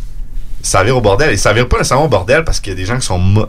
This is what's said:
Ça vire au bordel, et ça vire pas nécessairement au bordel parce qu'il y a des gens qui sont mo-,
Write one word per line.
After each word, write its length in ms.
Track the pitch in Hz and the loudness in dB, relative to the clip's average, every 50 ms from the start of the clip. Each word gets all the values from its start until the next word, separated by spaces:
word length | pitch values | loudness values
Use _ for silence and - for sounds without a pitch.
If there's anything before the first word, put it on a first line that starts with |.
| - - - - - - - - - - - - - | -8 -8 -6 -6 -6 -4 -4 -4 -4 -2 -4 -4 -4
Ça 220 | - - 98 95 | -2 0 0 2
vire 120 | 110 131 127 | 2 2 2
au 20 | |
bordel, 300 | 113 - 98 104 151 151 | 2 2 2 2 2 2
et 80 | 107 98 | 2 2
ça 160 | 110 117 104 | 2 2 2
vire 120 | 110 123 | 2 2
pas 120 | - - 233 | 0 0 0
nécessairement 260 | 180 - - 135 160 | 0 0 0 0 2
au 60 | 156 | 2
bordel 340 | 113 95 87 95 127 160 160 | 0 0 0 0 0 0 2
parce 160 | - - - | 0 -2 -2
qu'il 120 | - 107 92 | -2 -4 -6
y 40 | |
a 0 | |
des 80 | 90 92 | -6 -4
gens 140 | 90 120 131 | -4 -2 -4
qui 80 | - | -2
sont 120 | - 92 87 | -2 -2 0
mo-, 300 | 90 92 101 104 - | 2 2 2 2 0